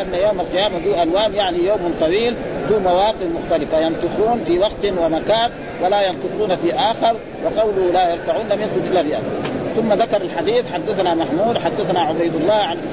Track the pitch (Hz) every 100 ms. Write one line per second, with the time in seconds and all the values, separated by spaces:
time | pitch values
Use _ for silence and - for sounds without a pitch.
0 | 185 180 208 190 160 180 208 180 190 185
1 | 165 185 214 196 190 175 175 208 175 156
2 | 160 196 240 226 - - 190 214 185 180
3 | 208 214 185 165 - 160 139 156 160 156
4 | 170 - 214 240 165 175 208 - 202 185
5 | 165 160 160 220 233 - - - 180 202
6 | 196 165 185 - 214 165 165 156 202 226
7 | 233 226 - - - 202 220 190 180 175
8 | 180 170 - 165 220 202 208 190 - 180
9 | 151 139 - - - - - 220 226 202
10 | 226 208 180 - 165 240 - 175 214 196
11 | 185 165 151 156 220 226 170 160 180 175
12 | 156 160 170 160 156 214 185 170 156